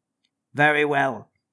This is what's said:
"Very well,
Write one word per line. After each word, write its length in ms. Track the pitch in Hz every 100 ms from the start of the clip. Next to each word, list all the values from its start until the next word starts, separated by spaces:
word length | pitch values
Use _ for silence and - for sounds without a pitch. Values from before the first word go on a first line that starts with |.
| _ _ _ _ _
"Very 320 | - 147 151 147
well, 460 | 143 135 107 - _ _